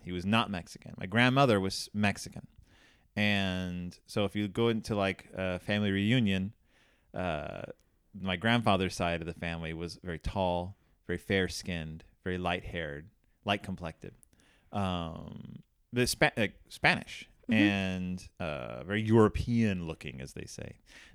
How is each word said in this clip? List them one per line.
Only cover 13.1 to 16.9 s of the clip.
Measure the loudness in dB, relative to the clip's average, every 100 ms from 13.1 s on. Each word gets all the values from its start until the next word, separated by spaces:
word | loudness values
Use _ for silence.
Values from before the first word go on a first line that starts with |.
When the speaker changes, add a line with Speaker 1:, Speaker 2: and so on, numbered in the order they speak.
| _ _ _
Speaker 1:
light-complected. | -2 -2 -2 -8 -8 -10 -16 -18 _ _ _ _ _
Um, | -4 -2 -2 -4 -8 -12 -14 -14 -16 _ _ _
the | 0 0
Spa-, | 2 0 2
like, | -2 -4 _
Spanish | -2 0